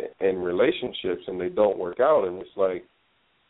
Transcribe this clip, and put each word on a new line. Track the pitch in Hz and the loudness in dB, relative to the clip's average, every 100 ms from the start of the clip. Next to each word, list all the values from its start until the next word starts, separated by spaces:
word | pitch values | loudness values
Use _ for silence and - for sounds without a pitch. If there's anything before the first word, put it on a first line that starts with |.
| - - | -10 -2
in | 95 92 | 0 0
relationships | 90 90 127 180 123 - 95 87 - | -2 2 2 2 -6 -6 -6 -6 -6
and | 90 | -6
they | 90 | -4
don't | 90 104 92 | 2 2 2
work | 90 87 | -4 0
out. | 135 151 95 | 4 4 2
And | 90 | -6
it's | 90 - | -10 0
like, | 95 87 - _ _ _ _ _ _ | 0 0 -10 _ _ _ _ _ _